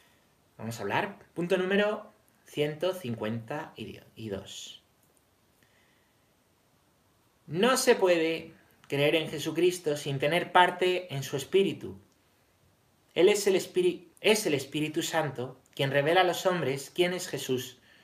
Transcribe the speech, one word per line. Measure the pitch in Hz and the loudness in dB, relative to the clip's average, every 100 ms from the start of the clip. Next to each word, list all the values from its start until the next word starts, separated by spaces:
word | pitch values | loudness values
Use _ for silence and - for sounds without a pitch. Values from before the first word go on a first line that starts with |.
| _ _ _ _ _ - | _ _ _ _ _ -12
vamos | 113 113 | -12 -8
a | |
hablar. | 101 135 202 - _ | -4 -2 -4 -8 _
Punto | - 175 185 | -6 0 0
número | 185 202 208 214 - _ _ _ _ | 2 2 2 -2 -10 _ _ _ _
ciento | 147 147 151 180 | -4 -4 -2 -4
cincuenta | 185 120 110 107 117 117 151 - - | -4 -8 -6 -6 -6 -8 -10 -10 -14
y | 104 - - - 110 | -14 -16 -20 -14 -10
dos. | 92 - - - - _ _ _ _ _ _ _ _ _ _ _ _ _ _ _ _ _ _ _ _ _ _ _ _ _ _ - | -10 -10 -16 -16 -20 _ _ _ _ _ _ _ _ _ _ _ _ _ _ _ _ _ _ _ _ _ _ _ _ _ _ -6
No | 165 240 254 | 2 2 4
se | 254 202 | 4 4
puede | 185 170 160 160 - - _ _ - | 4 4 2 -2 -8 -20 _ _ -4
creer | 139 147 160 | 2 4 2
en | 156 | 0
Jesucristo | 151 156 156 180 180 151 147 | -6 -4 2 2 2 -2 -2
sin | 147 139 | -4 -2
tener | 151 175 175 | 0 0 4
parte | 185 185 190 185 180 - | 4 4 4 0 0 -4
en | 135 | -8
su | - 139 | -6 -6
Espíritu. | - 190 175 - 98 95 - _ _ _ _ _ _ _ _ _ _ | 2 2 2 -2 -10 -16 -20 _ _ _ _ _ _ _ _ _ _
Él | - 190 | 4 4
es | 202 202 | 4 2
el | 196 | 0
Espíri-, | - 180 180 - - _ | 0 0 0 -2 -10 _
es | 202 220 165 | 2 2 0
el | |
Espíritu | 135 - 151 151 170 | -2 -2 -6 -4 -4
Santo | 151 160 147 - 135 - _ - | -2 -2 -2 -6 -10 -12 _ -4
quien | 135 | 0
revela | 143 147 180 | 2 4 4
a | 180 | 4
los | 180 185 | 2 0
hombres | 175 131 139 - | 0 -2 -4 -6
quién | - 175 | -2 -2
es | 180 - | -2 -8
Jesús, | 135 - 127 - - _ _ | -8 -4 -4 -6 -16 _ _